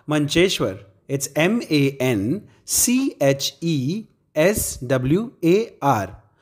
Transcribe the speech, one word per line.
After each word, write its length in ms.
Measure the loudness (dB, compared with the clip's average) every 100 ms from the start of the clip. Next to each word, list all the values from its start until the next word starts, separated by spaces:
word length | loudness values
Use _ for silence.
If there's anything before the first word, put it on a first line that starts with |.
| -4
Mancheshwar. 760 | -2 2 4 2 2 -2 -4 -14 _ -8
It's 220 | -6 -4 0
M 280 | 2 0 0
A 300 | 2 2 0
N 480 | -2 0 -2 -4 -8 _
C 520 | -6 -2 0 0 0 0
H 360 | 0 0 -2 -6
E 440 | -2 -2 -2 -4 -8 _ _ 0
S 420 | 2 0 -4 -6
W 560 | -2 -2 2 0 -2 -2
A 300 | 2 2 0 -4
R. 400 | 0 0 -2 -12 _ _